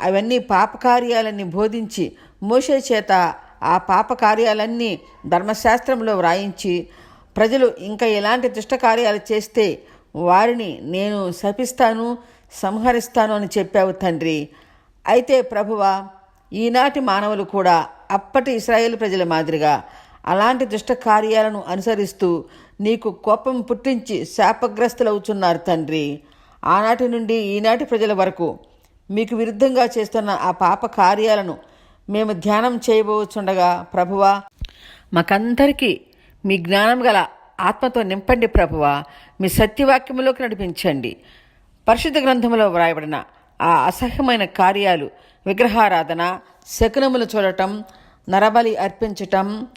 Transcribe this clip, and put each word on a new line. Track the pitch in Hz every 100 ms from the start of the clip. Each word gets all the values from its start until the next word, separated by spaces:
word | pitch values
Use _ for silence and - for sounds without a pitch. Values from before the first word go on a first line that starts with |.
అవన్నీ | 180 196 220 247
పాపకార్యాలని | 247 190 214 - 254 247 240 233 220 202
బోధించి | 180 180 214 233 214 - 160 - - -
మోషే | 202 247 262 269 262
చేత | 214 202 185 165 - - -
ఆ | 156 180
పాపకార్యాలన్నీ | - 190 - 247 214 220 226 214 220 233 233 180 - - 156
ధర్మశాస్త్రంలో | 175 202 214 233 233 247 247 220 190
వ్రాయించి, | 175 185 202 175 196 175 - - - - _ -
ప్రజలు | 220 262 240 -
ఇంకా | 190 208 233
ఎలాంటి | 208 208 247 247
దుష్టకార్యాలు | 214 - 262 233 233 226 208 -
చేస్తే | 214 208 233 202 - - - _ 151
వారిని | 175 185 233 240 196 131
నేను | 139 185 208 208 180
శపిస్తాను, | 175 202 202 247 - 233 226 233 240 - _ _
సంహరిస్తాను | - 190 214 247 240 233 240 214
అని | 208 202 214
చెప్పావు | 180 208 190
తండ్రి. | 185 185 165 160 156 147 _ _ _ _ _ -
అయితే | 233 247 262
ప్రభువా, | 247 214 208 214 196 190 196 - _ _ -
ఈనాటి | 202 233 247 277 285
మానవులు | 254 196 208 208
కూడా | 190 202 180 170 - - -
అప్పటి | 196 - 269 262
ఇస్రాయేల్ | 233 240 226 233 226
ప్రజల | 214 190
మాదిరిగా | 170 160 156 160 151 139 - - - - -
అలాంటి | 185 220 254 240
దుష్ట | 208 -
కార్యాలను | 240 226 214 214 220 214 208 -
అనుసరిస్తూ | 190 233 208 196 - 180 165 - - _ -
నీకు | 208 226 220
కోపం | 175 214 214 262 254
పుట్టించి | - 240 269 240 - 185
శాపగ్రస్తులవుచున్నారు | 160 - 196 220 247 208 240 240 226 208 - 202 180 165
తండ్రి. | 170 160 147 156 147 147 _ _ _ _
ఆనాటి | - 190 220 247 247
నుండి | 233 220
ఈనాటి | 226 202 202 220 233
ప్రజల | - 226 214
వరకు | 190 185 185 165 - _ _ _ _ -
మీకు | 202 220 226
విరుద్ధంగా | 226 208 269 254 240 240
చేస్తున్న | 208 226 208
ఆ | 190 185
పాప | 175 180 196 233
కార్యాలను | - 185 208 220 208 185 - - _ _ _ -
మేము | 208 214
ధ్యానం | 180 208 208 247 240 240
చేయబోచుండగా | 220 214 214 202 214 190 185 180 180 175
ప్రభువా, | 180 180 196 196 196 - - - - - - _
మాకందరికీ | 170 - 202 233 240 277 277 262 - _ _ _ _ 196
మీ | 190
జ్ఞానం | 170 196 220 254 240
గల | 202 156 - _ -
ఆత్మతో | 180 - 254 247
నింపండి | 196 190 - 240 220
ప్రభువా, | 214 160 156 143 143 - - - -
మీ | 190
సత్యవాక్యములోకి | - 214 220 269 262 262 254 262 254
నడిపించండి. | 240 202 180 - 180 139 117 - _ _ _ _ _ _ -
పరిశుద్ధ | 233 320 294
గ్రంథంలో | 262 247 233 226 202
వ్రాయబడిన | 170 165 156 151 147 - _ _ -
ఆ | 165 160 127
అసహ్యమైన | - 247 262 269 226
కార్యాలు, | 190 - 185 196 196 170 143 - _ _ 196
విగ్రహారాధన, | 202 240 226 208 170 156 165 175 185 - _ -
శకునములు | - 226 269 269 254 220 214
చూడటం, | 190 185 190 214 214 - _ _ -
నరబలి | 190 214 233 233 214
అర్పించటం, | 196 - 220 196 190 190 196 220 247